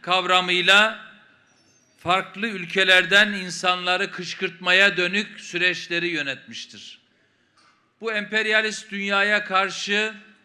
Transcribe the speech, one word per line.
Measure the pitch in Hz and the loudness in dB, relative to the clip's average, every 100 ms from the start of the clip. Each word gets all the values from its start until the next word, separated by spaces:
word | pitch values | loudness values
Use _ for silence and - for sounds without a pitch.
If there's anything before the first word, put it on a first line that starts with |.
kavramıyla | - 185 180 185 180 180 175 196 220 220 - - _ _ _ _ _ _ _ _ | 0 -2 2 0 2 0 6 6 6 -2 -18 -20 _ _ _ _ _ _ _ _
farklı | 165 185 180 196 226 | -2 -2 -2 -8 -6
ülkelerden | 190 170 185 190 185 175 196 214 | -6 -6 0 6 4 6 2 2
insanları | 202 185 170 185 180 180 185 190 | -2 -8 -4 -2 -2 -2 -2 -2
kışkırtmaya | 190 170 - 185 170 180 185 202 175 | -8 -12 -8 -8 -6 2 4 4 2
dönük | 180 196 214 - | -2 -2 -6 -12
süreçleri | - 175 180 170 - 170 175 | -10 -2 -2 -2 -6 -4 -4
yönetmiştir. | 160 143 127 - 113 - 104 - - _ _ _ _ _ _ _ _ _ _ | -4 -6 -10 -12 -16 -16 -18 -20 -20 _ _ _ _ _ _ _ _ _ _
Bu | 220 | -6
emperyalist | 214 202 214 214 220 220 208 - | -4 -2 -2 2 2 0 -6 -10
dünyaya | 196 196 202 202 208 208 | -8 -2 0 2 0 0
karşı | 190 190 175 - 202 220 208 - _ | 0 0 -4 -2 -2 -2 -8 -20 _